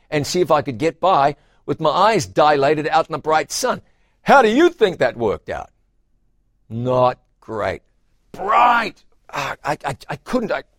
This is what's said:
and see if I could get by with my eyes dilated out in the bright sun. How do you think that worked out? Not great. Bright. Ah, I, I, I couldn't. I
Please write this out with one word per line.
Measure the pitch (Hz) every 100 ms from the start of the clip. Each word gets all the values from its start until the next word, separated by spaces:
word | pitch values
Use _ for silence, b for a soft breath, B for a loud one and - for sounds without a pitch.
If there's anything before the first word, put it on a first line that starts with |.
| _
and | 151
see | 139 180
if | 170
I | 156
could | 135 113
get | 156 160
by | - 180 139 143 _ _ -
with | 147
my | 156
eyes | 147 202 220 98
dilated | 95 151 151 139 156 151
out | 156 160
in |
the | 156
bright | 156 156 147
sun. | - 254 190 - _ _ _
How | - 262
do | 226
you | 233 349
think | 349 208 160
that | 110 120
worked | 113 85 -
out? | 78 - _ _ _ _ _ _ _ _ _ -
Not | 113 123 127 123 127 _ _
great. | - 110 98 85 _ _ _ _ _
Bright. | - - 226 240 233 208 - _ _ _
Ah, | 147 139 143
I, | 143 151
I, | 143 139 -
I | 151
couldn't. | - 254 208
I | 147 -